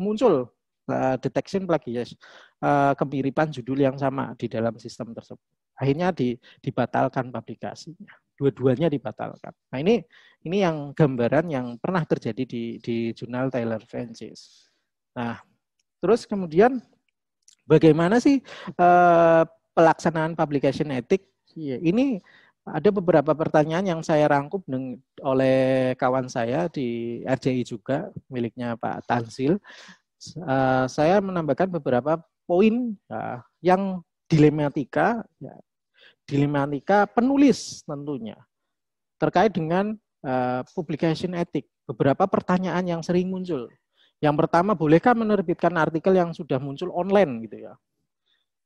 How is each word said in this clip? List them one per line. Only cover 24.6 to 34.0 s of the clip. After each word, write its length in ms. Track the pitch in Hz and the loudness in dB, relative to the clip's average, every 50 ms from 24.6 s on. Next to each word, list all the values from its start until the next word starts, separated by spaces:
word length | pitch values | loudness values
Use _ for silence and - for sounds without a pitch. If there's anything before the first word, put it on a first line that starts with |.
| 185 | -8
deng-, 400 | - 131 131 131 131 123 123 - _ _ - | -8 -8 -6 -6 -8 -10 -12 -16 _ _ -8
oleh 720 | - 143 131 131 135 131 131 131 131 131 135 131 131 127 127 - | -4 0 0 2 2 4 4 2 2 2 2 0 0 -2 -2 0
kawan 320 | - 127 127 131 127 127 - | 0 0 0 0 -2 -4 -4
saya 400 | 135 117 117 123 156 175 170 - | -4 -4 -2 -2 -2 -4 -4 -4
di 480 | 156 131 120 117 117 117 117 117 117 | -4 -4 -4 -4 -6 -6 -8 -8 -8
R 160 | - - 131 | -4 -2 -2
J 160 | 127 - 143 127 | -2 0 -2 -2
I 100 | 127 120 - | -2 -4 -6
juga, 400 | 120 113 - - 131 147 196 - - - - _ 135 | -8 -10 -6 -4 -4 -4 -4 -8 -12 -16 -16 _ -6
miliknya 480 | 123 120 113 - - 123 120 117 117 | -6 -6 -6 -6 -8 -8 -8 -8 -6
Pak 240 | - 113 - - - | -6 -8 -8 -8 -6
Tanzil. 560 | - 120 120 117 113 - - 131 139 180 208 - - - - - - - _ _ _ _ _ - - - 156 | -4 -4 -4 -4 -6 -8 -4 -2 -2 -2 -2 -4 -10 -20 -20 -20 -20 -20 _ _ _ _ _ -20 -18 -16 -12
Eh, 440 | 180 - 131 135 135 131 131 131 131 127 | -6 -4 -2 0 0 2 2 0 0 -2
saya 320 | - - 151 160 185 208 | -2 0 2 2 2 2
menambahkan 480 | 196 196 185 175 160 151 139 - 185 190 | 0 -2 -4 -4 -2 -2 -2 0 -2 -2
beberapa 480 | 180 165 139 147 123 123 123 147 160 165 - _ _ _ _ - | -2 -4 -2 0 0 0 0 0 -2 -4 -4 _ _ _ _ -2
poin, 480 | 175 175 214 220 214 240 254 240 208 - _ _ 117 | 2 4 4 4 2 2 -2 -4 -8 -10 _ _ -10
ya, 320 | 110 107 110 113 120 - _ _ _ | -10 -8 -8 -10 -12 -14 _ _ _
yang 220 | - 175 185 185 196 190 190 180 | 0 2 2 2 2 -4 -6 -8